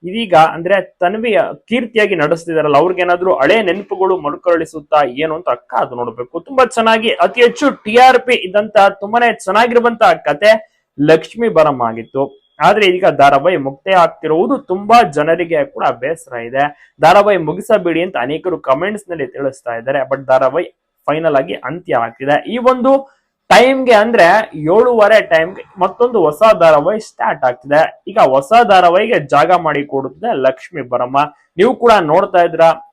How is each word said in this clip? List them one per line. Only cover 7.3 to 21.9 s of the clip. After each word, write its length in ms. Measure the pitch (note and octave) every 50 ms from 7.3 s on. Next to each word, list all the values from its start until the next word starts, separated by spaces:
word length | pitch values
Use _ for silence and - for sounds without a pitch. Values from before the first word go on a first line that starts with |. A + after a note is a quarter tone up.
| - A#3+
ಹೆಚ್ಚು 420 | A#3+ A#3+ A#3 - - C#4 - - _
ಟಿ 140 | G#3+ G#3+ A#3+
ಆರ್ 220 | B3+ C4 C4 B3
ಪಿ 120 | A#3+ - B3
ಇದ್ದಂತ 420 | G#3+ - F#3 F3+ G#3 G#3+ G#3+ G#3+ G#3+ G3 G3+ G3 -
ತುಂಬಾನೇ 400 | - G3+ G#3+ A#3+ A#3+ A#3 A3 A3 -
ಚೆನ್ನಾಗಿರುವಂತ 600 | - F#3+ G#3 A#3 B3 A#3 A#3+ A#3 A#3+ A#3+ A3+ A3
ಕತೆ 480 | G3 E3 - - D3+ D3 D3 G3+ G#3+ A3 A3 A3 _ _ _ _ _ _ -
ಲಕ್ಷ್ಮೀ 480 | C#3+ D3+ D#3+ E3 E3 - - A3 A#3 A3+
ಬಾರಮ್ಮ 340 | F#3 D#3+ D#3 D3+ C#3 B2+ A#2+
ಆಗಿತ್ತು. 580 | A#2 A2+ A2+ A2+ _ _ C3+ C#3 C#3 - _ _ _ _ _
ಆದ್ರೆ 260 | D3+ E3+ G#3 G#3+ G#3+
ಈಗ 200 | F#3+ F3+ F3+ F#3
ಧಾರಾವಾಹಿ 520 | F3+ D#3 C#3 C#3 C#3+ C#3+ C#3 C#3+ F3 F#3 D#3+
ಮುಕ್ತಾಯ 360 | C#3 C3+ C3+ - _ F#3+ F#3+
ಆಗ್ತಿರುವುದು 640 | F#3 E3+ D#3+ D#3+ _ - D#3 D#3 D#3+ F#3+ A#3+ F#3 E3+
ತುಂಬಾ 440 | - _ F3+ F#3+ G3+ G#3 A3+ A#3+
ಜನರಿಗೆ 640 | A#3 E3+ C#3+ D3 D3 D3+ E3 F3 F3 E3+ E3 D3+ C#3
ಕೂಡ 180 | - _ - G3 C#3+ B2+ A#2+
ಬೇಸರ 360 | A#2+ C#3 E3 D#3+ - - B2+
ಇದೆ. 600 | A#2+ A#2 A#2 A#2+ C3+ C#3+ D3 D3 _ _ _ _ _
ಧಾರಾವಾಹಿ 360 | D3+ D#3 F3+ G#3 G3+ G#3 G#3 F3+
ಮುಗಿಸಬೇಡಿ 640 | E3 D3+ D#3+ F#3 G3+ - A3+ G#3 F3+ F3 E3 D#3+
ಅಂತ 160 | E3+ F#3 - C3
ಅನೇಕರು 360 | A#2+ B2+ D3+ D#3+ - F3+ E3 D#3
ಕಾಮೆಂಟ್ಸ್ 520 | _ C#3+ C3+ C#3 E3+ G3 G#3+ G#3 G#3 _
ನಲ್ಲಿ 180 | F3 E3 C#3 B2
ತಿಳಿಸ್ತಾ 480 | - - C#3 C#3 C3+ - _ B2 A#2
ಇದ್ದಾರೆ. 240 | A2+ A2+ C3 C#3 C#3+
But 260 | C3 B2+ C3+ C3+ C#3
ಧಾರಾವಾಹಿ 400 | C3 C3 C3 C3+ C3 C3+ D#3+ F3+ - _ _ _ _ _ _ _
ಫೈನಲ್ 300 | - D3 D#3 E3 D#3+ D3
ಆಗಿ 180 | C3+ - F3 -
ಅಂತ್ಯ 420 | - - B2 D3 F3 F3 -